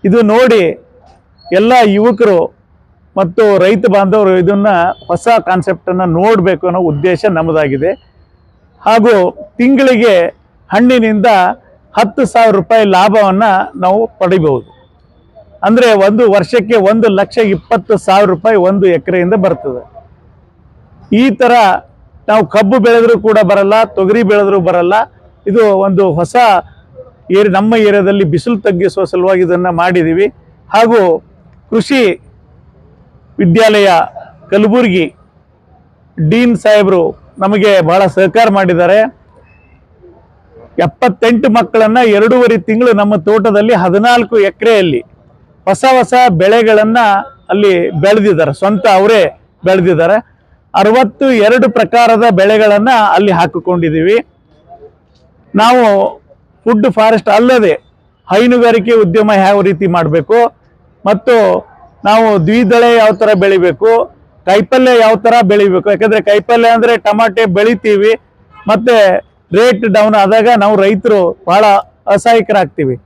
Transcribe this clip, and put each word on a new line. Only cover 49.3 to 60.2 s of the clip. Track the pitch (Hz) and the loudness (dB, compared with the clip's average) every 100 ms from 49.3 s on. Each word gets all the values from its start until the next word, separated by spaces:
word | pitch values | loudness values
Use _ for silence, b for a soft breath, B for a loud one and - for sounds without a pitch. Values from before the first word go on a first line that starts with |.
| - _ _ 175 | -4 _ _ -2
ಬೆಳೆದಿದ್ದಾರೆ. | 190 175 160 165 214 - _ _ _ _ | 0 0 0 0 -2 -4 _ _ _ _
ಅರವತ್ತು | - 202 233 254 - 269 240 208 | -2 0 2 0 -2 -2 2 2
ಎರಡು | 247 220 233 | 2 0 0
ಪ್ರಕಾರದ | 220 233 233 226 233 185 | 0 2 2 2 2 2
ಬೆಳೆಗಳನ್ನ | 196 214 214 208 220 247 208 - | 2 2 2 0 0 0 2 0
ಅಲ್ಲಿ | 202 175 | 0 0
ಹಾಕಿಕೊಂಡಿದ್ದೀವಿ. | 175 175 165 180 165 160 170 220 - _ _ _ _ 698 440 _ _ _ _ _ _ | -2 -4 -6 -4 -2 -2 -2 -2 -4 _ _ _ _ -20 -20 _ _ _ _ _ _
ನಾವು | 196 220 254 226 202 196 - _ _ _ _ | -2 2 2 2 0 -2 -6 _ _ _ _
ಫುಡ್ | - 226 247 196 | -4 0 0 0
ಫಾರೆಸ್ಟ್ | 220 220 220 208 | 0 0 0 0
ಅಲ್ಲದೆ | 247 254 208 147 _ _ _ _ - | 2 2 0 -2 _ _ _ _ -4
ಹೈನುಗಾರಿಕೆ | 190 240 247 233 226 202 233 | 0 2 2 2 0 0 0
ಉದ್ಯಮ | 202 190 214 202 190 | 2 0 0 2 2
ಯಾವ | 202 196 | 2 0
ರೀತಿ | 165 190 175 | -2 -2 -2
ಮಾಡ್ಬೇಕು | 160 165 | -2 -2